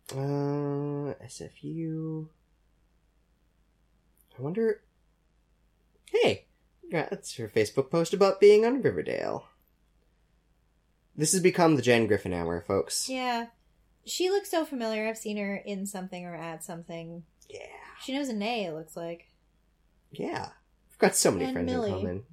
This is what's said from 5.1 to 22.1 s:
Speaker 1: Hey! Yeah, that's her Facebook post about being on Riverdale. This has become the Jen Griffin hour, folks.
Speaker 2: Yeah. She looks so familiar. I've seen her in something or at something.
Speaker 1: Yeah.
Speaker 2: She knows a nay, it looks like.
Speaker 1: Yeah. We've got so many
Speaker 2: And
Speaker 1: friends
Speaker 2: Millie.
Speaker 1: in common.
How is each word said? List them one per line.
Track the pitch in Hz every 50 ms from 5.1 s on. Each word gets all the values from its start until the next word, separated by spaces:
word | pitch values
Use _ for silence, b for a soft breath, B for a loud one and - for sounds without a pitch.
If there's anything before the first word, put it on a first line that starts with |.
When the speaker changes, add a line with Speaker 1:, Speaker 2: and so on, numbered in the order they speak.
| _ _ _ _ _ _ _ _ _ _ _ _ _ _ _ _ _ _ _ -
Speaker 1:
Hey! | - 453 480 - - - - _ _ _ _ _ _ _ - 339
Yeah, | 190 160 143 -
that's | 202 190 - - -
her | - 113 104 -
Facebook | 113 107 - - - - -
post | - 170 165 - -
about | 185 196 196 190 -
being | 208 202 208 208 220
on | 233 262 285
Riverdale. | 214 135 95 82 - - 62 - 50 50 52 - - - _ _ _ _ _ _ _ _ _ _ _ _ _ _ _ _ _ _ _ _ _ _ _ _ _ _ _ _ _ _ _ _ _ -
This | 151 156 -
has | 190
become | 170 180 170 - 170 160 156
the | 139
Jen | 113 123 120 117 113 104
Griffin | 104 98 - - 90
hour, | 87 85 82 87 85 -
folks. | - 98 98 - - - - - -
Speaker 2:
Yeah. | 262 262 254 254 240 233 233 233 - _ _ _ _ _ _ _ _ _ _
She | - - - 349 370
looks | 392 403 403 -
so | - - 311
familiar. | 311 285 247 233 220 220 214 214
I've | 220 226 220
seen | - 214 208
her | 208 202 196 202 196 -
in | 208 202 190 196
something | 202 - 190 185 185 - 180 180
or | 175 170
at | 160 160 165 165 160 -
something. | - 175 170 170 - 170 165 165 165 170 170 165 - _ _ _ -
Speaker 1:
Yeah. | 196 - - - - - - - - -
Speaker 2:
She | - - 262
knows | 277 294 269
a | 233
nay, | 208 202 220 247 226 202
it | 170 156
looks | 156 165 - -
like. | 175 170 165 170 170 - _ _ _ _ _ _ _ _ _ _ _ _ _ _ _ _ _
Speaker 1:
Yeah. | - - - 285 349 - - - - _ _ _ _ _ _ _
We've | - -
got | - 190 -
so | - - 131
many | 101 - -
Speaker 2:
And | 262 262
Speaker 1:
friends | 254 - -
Speaker 2:
Millie. | - - - -
Speaker 1:
in | - 190
common. | - -